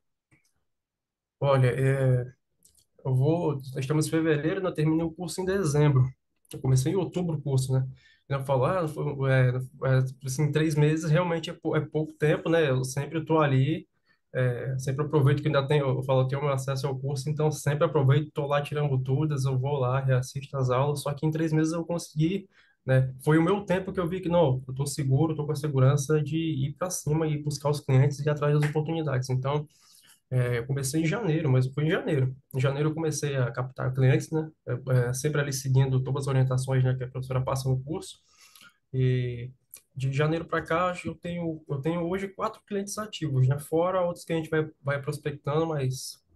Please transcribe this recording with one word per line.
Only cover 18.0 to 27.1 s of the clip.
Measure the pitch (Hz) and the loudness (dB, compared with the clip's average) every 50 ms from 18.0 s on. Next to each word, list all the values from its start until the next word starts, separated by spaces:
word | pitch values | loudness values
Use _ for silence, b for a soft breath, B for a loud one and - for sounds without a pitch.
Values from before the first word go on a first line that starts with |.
| 131 131 139 156 151 147 - | 4 4 4 4 2 0 -4
tô | 151 143 | -6 -2
lá | 139 143 143 | 0 0 0
tirando | 143 - 143 147 147 135 131 127 | 0 -2 -2 -2 0 0 0 -2
dúvidas, | 127 131 131 131 156 151 143 127 131 | 0 0 0 0 0 0 0 0 0
eu | 135 131 127 | 0 0 0
vou | 127 143 147 135 | 0 -2 -2 0
lá, | 123 123 131 139 | 0 0 0 0
reassisto | 135 131 131 123 127 - - 139 - - - | 2 2 2 0 0 -2 -8 -10 -10 -6 -4
as | 135 127 123 | -2 0 2
aulas, | 123 127 139 147 147 147 | 2 2 2 0 0 -2
só | - 147 143 | -4 -6 -4
que | - 156 | -2 -2
em | 156 | -2
três | 156 160 165 160 | 0 0 0 2
meses | 156 156 160 160 | 2 2 2 2
eu | 170 170 165 | 0 -4 -4
consegui, | - 175 170 - - - 151 156 170 196 190 - b b b b b b b _ | -4 -6 -6 -6 -6 -2 0 0 0 0 -2 -6 b b b b b b b _
né? | 131 131 131 127 131 - - - | 2 2 2 2 0 -4 -2 0
Foi | 151 156 165 | 2 4 4
o | |
meu | 165 175 202 202 - | 4 2 0 0 0
tempo | - 180 190 190 196 | -2 -2 -2 -2 -4
que | - 185 | -4 -4
eu | 180 160 | -2 -2
vi | 190 180 | -4 -4
que, | 180 170 | -2 0
não, | 170 175 160 131 127 127 - - | 2 4 4 4 2 0 -4 -6
eu | 131 | -6
tô | 135 139 | -6 -6
seguro, | - - 156 139 131 131 147 160 160 151 | -4 -4 -4 0 2 2 2 2 2 0
tô | - 147 | -2 -4
com | 147 | -4
a | 147 | -4
segurança | - - 147 135 131 127 135 147 147 - - 156 151 | -4 -4 -2 2 4 4 4 4 2 2 0 0 0
de | 151 151 160 | 0 -2 -2
ir | 165 165 160 139 131 135 151 147 - | -2 -2 -2 -2 -2 -4 -4 -4 -6
pra | 180 185 | -6 -6
cima | - - - 147 | -6 -6 -4 -2